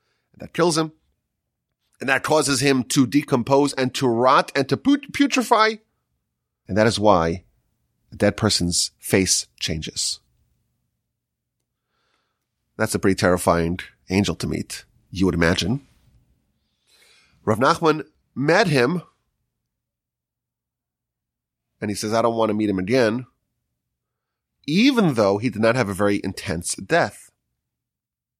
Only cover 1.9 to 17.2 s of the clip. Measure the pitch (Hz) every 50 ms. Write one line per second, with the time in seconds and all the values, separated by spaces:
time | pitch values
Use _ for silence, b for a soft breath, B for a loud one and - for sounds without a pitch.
1.9 | _ - - 123 139 127 - - 151 156 147 123 143 120 127 143 139 131 117 -
2.9 | - 147 135 117 - 143 - - - 123 113 - 139 139 147 143 - - 131 127
3.9 | - - 139 127 117 113 123 127 139 160 180 - - 143 135 120 139 117 - 269
4.9 | 285 285 - - - - 285 277 - 269 233 - 247 214 214 220 226 214 _ _
5.9 | _ _ _ _ _ _ _ _ _ _ _ _ _ _ _ - 95 98 110 120
6.9 | - - 104 104 101 90 82 82 87 92 - _ _ _ _ _ _ _ _ _
7.9 | _ _ _ _ - - - 101 101 - - 107 - - 90 87 87 - - -
8.9 | - _ - - - 101 95 90 - - - - _ - - - 82 80 78 -
9.9 | - - - - - - _ _ _ _ _ _ _ _ _ _ _ _ _ _
10.9 | _ _ _ _ _ _ _ _ _ _ _ _ _ _ _ _ _ _ _ _
11.9 | _ _ _ _ _ _ _ _ _ _ _ _ _ _ _ _ _ - 107 107
12.9 | - 101 - 104 95 - - 92 90 90 - - 85 85 85 85 87 92 - -
13.9 | _ _ _ - 92 95 101 - 82 - - - - - - - - - - _
14.9 | _ _ _ _ - 90 95 92 85 85 85 82 82 - 90 87 117 139 - _
15.9 | _ _ _ _ _ _ _ _ _ _ _ _ _ _ _ _ _ _ b b
16.9 | b b b b b b